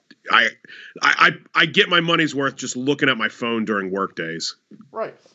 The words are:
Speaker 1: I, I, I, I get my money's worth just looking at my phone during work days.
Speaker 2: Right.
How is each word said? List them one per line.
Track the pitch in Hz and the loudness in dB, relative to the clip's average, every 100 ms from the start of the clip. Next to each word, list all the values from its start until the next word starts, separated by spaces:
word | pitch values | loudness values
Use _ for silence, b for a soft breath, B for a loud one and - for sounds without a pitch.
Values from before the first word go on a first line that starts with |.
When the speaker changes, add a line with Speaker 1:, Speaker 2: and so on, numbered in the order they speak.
| _ _ - | _ _ 0
Speaker 1:
I, | 113 113 - B B B - | 2 2 -2 B B B -2
I, | - - | 0 4
I, | 170 - - | 4 2 -4
I | 160 170 | 0 2
get | 139 185 | 2 2
my | 170 | 2
money's | 165 165 151 | 2 2 0
worth | 131 135 135 | -2 -4 -4
just | 127 123 | -8 -4
looking | 131 143 139 | -2 0 0
at | 113 | 0
my | 107 | -4
phone | - 120 117 110 | -4 -4 -2 -2
during | 104 95 | -2 -2
work | 98 95 - | -2 -4 -4
days. | 82 82 - - _ - - | -8 -6 -8 -10 _ -20 -14
Speaker 2:
Right. | 214 - - _ | -10 -10 -10 _